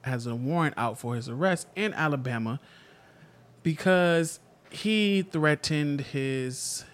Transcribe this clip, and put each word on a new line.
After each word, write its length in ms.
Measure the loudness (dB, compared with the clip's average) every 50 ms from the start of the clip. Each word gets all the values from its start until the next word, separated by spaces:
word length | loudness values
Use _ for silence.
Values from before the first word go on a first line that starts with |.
| -6
has 240 | -4 -4 -4 -4
a 80 | -4 -4
warrant 400 | -4 -2 0 0 2 2 0 0
out 200 | 0 -2 -2 -4 -4
for 160 | -6 -6 -4
his 140 | -4 -6 -6
arrest 380 | -4 0 0 0 0 0 -4 -8 -6
in 180 | -4 -4 -2 -2
Alabama 680 | 0 0 0 0 -2 -2 -2 -2 -2 -2 -4 -4 -6 -10 -14 -20 -20 -20 -20 -20 -20 -20 -20 -20 -20 -20 -20 -20 -20 -20 -20 -12 -6 -4
because 760 | -4 -2 0 2 4 4 6 6 4 4 2 2 0 -4 -12 _ _ -20 _ _ -18
he 520 | -10 -4 0 2 4 4 4 4 4 2
threatened 800 | 0 0 0 2 4 4 4 2 0 0 0 0 0 0 -2 -2
his 840 | -4 -4 -4 -2 -2 -2 -2 -2 -4 -4 -6 -6 -8 -6 -8 -8 -10 -14